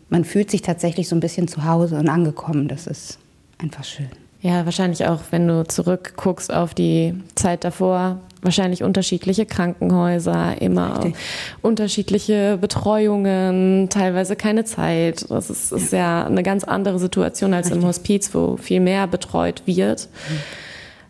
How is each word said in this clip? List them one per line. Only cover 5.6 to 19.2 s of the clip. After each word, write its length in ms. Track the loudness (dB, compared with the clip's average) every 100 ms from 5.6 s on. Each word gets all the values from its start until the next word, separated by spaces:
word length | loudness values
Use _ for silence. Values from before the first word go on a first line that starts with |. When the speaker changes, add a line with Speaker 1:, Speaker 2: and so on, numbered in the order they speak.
| 0
Speaker 2:
zurückguckst 840 | -2 0 0 -4 -4 -2 -2 -2
auf 200 | -2 -2
die 420 | 0 2 2 2 -2 -8
Zeit 300 | -2 0 0
davor, 540 | -4 0 0 2 0 -4 -10 -4
wahrscheinlich 440 | 0 2 2 0
unterschiedliche 600 | 0 0 0 -2 0 0 0
Krankenhäuser, 1160 | 0 -2 0 2 4 4 2 0 0 0 0
immer 360 | 0 2 0 0
Speaker 1:
Richtig. 180 | -2 -4 -8 -10 -10 -4
Speaker 2:
unterschiedliche 960 | 0 0 0 -2 0 0 2 2 2 2
Betreuungen, 1300 | 0 0 2 2 4 2 2 2 2 4 4 4 2
teilweise 460 | 2 2 2 0 0
keine 280 | 2 2
Zeit. 600 | 0 -2 0 2 2 0 -4
Das 220 | -4 -4
ist, 220 | -6 -4
ist 200 | -2 0
ja 320 | 0 2 0
eine 200 | 0 0
ganz 180 | 2 0
andere 380 | 0 -2 0 0
Situation 520 | 0 0 0 0 0
als 140 | 2 0
im 160 | 2
Speaker 1:
Richtig. 40 | 2
Speaker 2:
Hospiz, 460 | 0 0 0 0
wo 220 | 0 0 -2
viel 220 | 0 2
mehr 300 | 4 2 0
betreut 540 | -2